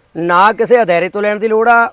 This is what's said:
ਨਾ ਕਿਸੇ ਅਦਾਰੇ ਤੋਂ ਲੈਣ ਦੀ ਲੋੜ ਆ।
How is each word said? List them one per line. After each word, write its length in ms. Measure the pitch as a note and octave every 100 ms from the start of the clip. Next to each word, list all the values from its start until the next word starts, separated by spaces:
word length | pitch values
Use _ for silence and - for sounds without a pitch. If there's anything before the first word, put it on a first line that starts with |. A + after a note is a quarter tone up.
| _ D#3+
ਨਾ 360 | E3+ F3 G#3
ਕਿਸੇ 280 | A3 A3+ A#3+
ਅਦਾਰੇ 280 | F#3+ E3+ F3+
ਤੋਂ 120 | G#3
ਲੈਣ 180 | G#3 G#3
ਦੀ 80 | A3
ਲੋੜ 220 | A3 A#3
ਆ। 220 | A#3 A#3